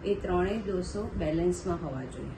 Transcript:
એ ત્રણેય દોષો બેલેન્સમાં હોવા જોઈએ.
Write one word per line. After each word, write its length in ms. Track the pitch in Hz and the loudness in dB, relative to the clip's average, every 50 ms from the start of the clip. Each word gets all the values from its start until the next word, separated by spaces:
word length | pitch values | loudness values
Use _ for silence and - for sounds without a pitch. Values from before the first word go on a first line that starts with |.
| - | 2
એ 100 | 196 202 | 2 0
ત્રણેય 440 | - - 190 180 180 180 190 208 226 | 2 2 2 2 4 4 4 2 0
દોષો 420 | 202 202 190 180 175 - - 202 214 - - - | 0 0 0 0 0 -2 -2 -4 -4 -2 -2 0
બેલેન્સમાં 600 | 170 151 156 165 170 180 180 - - 190 175 165 | 0 2 2 4 4 2 2 2 0 -2 -2 0
હોવા 220 | 156 151 131 131 131 | -2 -4 -4 -4 -6
જોઈએ. 300 | 123 - - 143 135 - | -6 -8 -8 -8 -8 -8